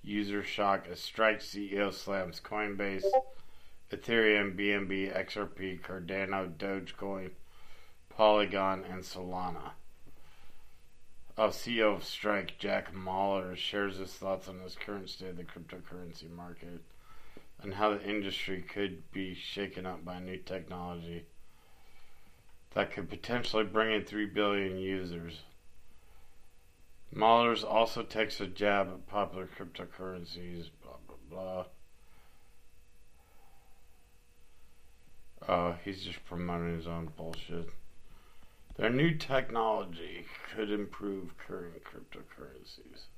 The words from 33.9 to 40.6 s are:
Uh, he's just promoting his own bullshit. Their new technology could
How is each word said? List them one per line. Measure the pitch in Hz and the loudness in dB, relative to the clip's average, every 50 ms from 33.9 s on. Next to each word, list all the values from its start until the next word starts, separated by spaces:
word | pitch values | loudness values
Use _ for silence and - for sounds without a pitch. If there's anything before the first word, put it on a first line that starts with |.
| - - - - - - - - - - - - - - - - - - - - - - - - - - - - - - - | -18 -20 -20 -20 -20 -20 -20 -20 -20 -18 -16 -16 -14 -14 -14 -14 -14 -16 -16 -16 -18 -18 -16 -14 -12 -12 -10 -10 -10 -8 2
Uh, | - 92 87 85 87 85 - - | 4 4 6 6 4 2 0 -4
he's | 98 95 92 - | -6 -6 -4 -6
just | 95 85 - - | -6 -6 -8 -8
promoting | - 90 85 87 87 87 85 85 85 85 | -6 -4 -2 -2 0 0 0 0 0 -2
his | 82 80 | -2 -2
own | 85 82 85 82 78 - | -4 -4 -4 -4 -6 -6
bullshit. | - 82 82 82 - - - 87 85 85 85 - - - - - - - - - - - - - - - - - - - - - | -6 -6 -4 -4 -4 -4 -2 -2 0 0 0 -2 -2 -4 -6 -10 -10 -12 -10 -12 -14 -16 -14 -14 -14 -14 -14 -16 -18 -14 -12 -2
Their | - 110 110 | 2 4 4
new | 120 131 151 170 156 | 6 6 6 6 4
technology | 151 - - 135 131 - - 110 117 110 110 107 98 98 90 85 82 82 - - - - - - - - - - | 2 0 4 2 4 4 4 2 4 4 4 4 4 0 -4 -6 -8 -8 -8 -8 -10 -10 -10 -12 -12 -12 -8 -2
could | 107 | -2